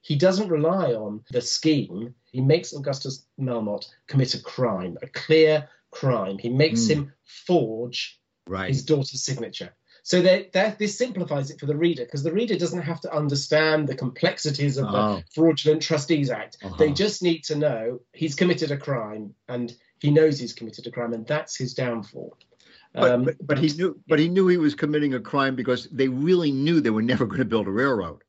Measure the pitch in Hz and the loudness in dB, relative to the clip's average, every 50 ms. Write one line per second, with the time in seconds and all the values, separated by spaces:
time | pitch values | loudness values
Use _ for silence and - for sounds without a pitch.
0 | _ - 156 139 170 185 190 190 214 185 165 151 151 160 180 190 170 135 120 110 | _ -2 0 4 4 4 4 2 0 0 0 0 2 2 0 0 0 0 -2 -2
1 | 107 104 107 110 - _ 127 123 120 - - - - 156 156 139 104 87 87 98 | -4 -8 -10 -10 -12 _ -4 -4 -2 -2 -6 0 2 2 2 2 0 -4 -8 -10
2 | 113 123 127 _ _ _ - 131 131 135 151 175 180 - - 147 139 143 135 - | -10 -10 -12 _ _ _ -4 0 4 4 4 4 2 -4 -12 -8 -6 -6 -6 -6
3 | - 135 131 - _ _ _ - 139 123 120 113 107 104 104 104 - - _ _ | -6 -10 -10 -12 _ _ _ -8 -6 -4 -4 -4 -4 -4 -6 -6 -8 -14 _ _
4 | _ - - 135 127 - - 101 - - - - 127 120 104 92 92 90 82 - | _ 0 2 2 2 2 -2 -8 -8 -12 -4 -2 -2 0 0 -2 -6 -8 -10 -10
5 | - - - - - - 156 160 160 156 156 151 143 - _ _ _ _ - - | -14 -12 -12 -12 0 4 6 6 8 6 6 2 0 -6 _ _ _ _ -12 -2
6 | - 135 123 113 98 92 98 98 - 117 123 135 151 160 220 233 233 214 151 147 | 0 0 2 2 -2 -4 -6 -6 -6 -4 2 2 2 4 4 2 0 0 0 -2
7 | 139 - - _ _ _ - - - - 180 165 127 110 110 110 120 123 131 - | -6 -8 -12 _ _ _ -20 -18 -2 0 2 2 2 0 -4 -6 -8 -8 -6 -8
8 | - - - _ _ _ _ _ _ - 92 95 95 92 135 135 - - 156 143 | -10 -10 -12 _ _ _ _ _ _ -8 -6 -6 -2 -2 -2 -2 2 0 0 0
9 | 131 - - 127 - - 135 120 117 - - - - - _ _ _ _ _ _ | 0 -4 -6 -8 -6 -6 -6 -6 -8 -10 -10 -14 -14 -16 _ _ _ _ _ _
10 | _ - - 180 175 185 180 202 - - - 185 214 214 202 - 214 202 - - | _ 0 2 4 6 6 4 4 2 -2 0 0 0 0 0 -2 -4 -4 -2 -2
11 | 247 254 - 190 175 143 151 143 139 139 - - 147 143 151 147 170 175 165 139 | -4 -4 -2 -6 -4 -2 -2 -4 -4 -6 -8 -8 -4 -4 -2 0 0 0 0 -2
12 | 120 - - 139 135 165 160 202 240 214 208 175 175 160 175 180 143 147 165 - | -6 -8 -6 -4 -4 -2 0 0 0 0 -2 -2 -2 -4 -4 -4 -4 -6 -6 -8
13 | - - - 151 151 143 139 139 - - 156 151 156 156 156 151 151 135 131 - | -8 -6 -4 -2 -2 0 -2 -2 -2 0 2 2 4 4 2 2 0 -2 -4 -6
14 | 139 123 - - - 180 - - - 151 139 143 143 143 135 139 131 104 101 104 | -6 -8 -4 0 -2 -2 -2 -2 -4 -4 -2 0 -2 -2 0 -2 -4 -2 0 0
15 | 107 107 101 90 82 _ - 156 165 165 156 147 - 151 151 156 156 - 165 147 | 0 0 -2 -4 -6 _ -2 2 2 2 2 2 2 2 2 2 0 -2 -2 -2
16 | 143 - 170 147 143 127 117 107 107 - - _ - 95 90 - 156 151 143 143 | 0 0 0 0 0 -2 -4 -6 -8 -14 -16 _ -14 -12 0 2 2 2 4 0
17 | 196 214 202 - 180 175 165 160 - - 156 147 147 147 123 113 110 117 127 123 | 0 -2 -2 0 0 0 0 0 -2 -6 -2 0 0 0 0 0 -4 -6 -6 -8
18 | _ _ _ - 160 147 139 - 185 175 165 - 160 143 143 139 - 147 139 120 | _ _ _ -6 -4 -4 0 2 2 2 2 0 0 -4 -4 -6 -4 -4 -4 -4
19 | 110 107 107 107 107 101 - _ _ - 123 123 120 117 - _ _ _ _ _ | -4 -6 -10 -12 -12 -14 -16 _ _ -10 -6 -6 -6 -8 -10 _ _ _ _ _
20 | - 147 147 156 160 156 143 135 123 113 - - 117 110 107 - - 120 - 123 | 0 4 6 6 6 6 4 0 -6 -10 -10 -12 -14 -14 -14 -14 -14 -12 -8 -6
21 | 120 117 117 113 110 - 147 156 - - - - 131 123 - - 131 123 117 113 | -6 -6 -6 -8 -4 -4 -4 -4 -4 -8 -8 -8 -8 -6 -4 -4 -4 -4 -4 -6
22 | 101 - - - - - - _ _ _ _ _ _ _ - - _ _ _ - | -10 -12 -16 -16 -16 -16 -18 _ _ _ _ _ _ _ -20 -20 _ _ _ 2
23 | - 127 123 123 127 143 156 _ - 143 147 135 160 156 147 160 180 185 - - | 4 4 4 4 2 0 -2 _ -2 -2 0 2 2 2 2 2 -2 -2 -2 -4
24 | _ - 160 147 156 170 175 190 190 180 180 175 156 147 143 - - 147 151 151 | _ 2 4 4 4 4 4 4 6 6 6 4 4 2 2 0 -2 0 0 0
25 | 147 143 131 123 107 - - 139 135 135 131 123 120 127 127 120 - - - 123 | 0 0 -2 -2 -6 -2 -2 0 0 0 0 -2 0 0 0 0 -2 -10 0 0
26 | 135 131 127 131 143 170 185 175 170 147 139 135 139 156 170 160 107 117 107 110 | 0 2 2 0 2 4 4 4 4 2 0 2 2 4 4 4 4 4 2 2
27 | 113 120 123 - 127 101 95 - 131 104 113 113 101 98 98 110 131 139 131 104 | 2 2 2 2 0 0 0 -2 -2 0 0 0 0 0 0 0 2 2 0 0
28 | 90 82 71 - _ | -2 -6 -10 -16 _